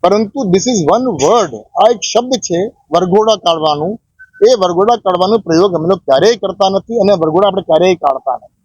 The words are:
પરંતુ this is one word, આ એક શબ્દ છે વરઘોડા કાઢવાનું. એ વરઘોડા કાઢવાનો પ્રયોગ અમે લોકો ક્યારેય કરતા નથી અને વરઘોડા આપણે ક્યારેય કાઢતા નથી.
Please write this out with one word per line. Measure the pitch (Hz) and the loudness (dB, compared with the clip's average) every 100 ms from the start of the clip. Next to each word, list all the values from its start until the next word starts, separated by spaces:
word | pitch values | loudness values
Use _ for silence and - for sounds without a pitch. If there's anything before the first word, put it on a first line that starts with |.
પરંતુ | 175 208 214 277 220 | 2 0 -2 -4 0
this | 185 202 | 0 0
is | 226 151 208 | 0 2 0
one | 254 165 143 | 0 0 2
word, | 233 180 110 - - | 2 0 -6 -10 0
આ | 208 233 | 0 0
એક | - | -2
શબ્દ | 220 247 247 - | -4 -2 -6 -4
છે | 175 208 _ _ | -4 -6 _ _
વરઘોડા | 160 180 196 214 214 175 | -2 2 2 2 0 0
કાઢવાનું. | 165 156 147 165 220 _ _ - - 208 | 0 0 -2 -4 -8 _ _ -20 0 2
એ | 247 | 2
વરઘોડા | 185 175 202 240 | 0 0 0 0
કાઢવાનો | 190 180 185 220 190 | 0 -2 0 0 0
પ્રયોગ | 165 196 175 | 2 2 0
અમે | 165 | -2
લોકો | 190 - | -2 0
ક્યારેય | 135 190 233 | 2 2 0
કરતા | 190 - 196 196 | -6 -2 -2 -2
નથી | - 233 | -4 -2
અને | 196 190 | 0 2
વરઘોડા | 160 160 202 | 0 2 0
આપણે | 190 170 | -2 0
ક્યારેય | 156 180 175 | 2 2 0
કાઢતા | 147 131 - 120 | -2 -4 -6 -8
નથી. | - _ | -10 _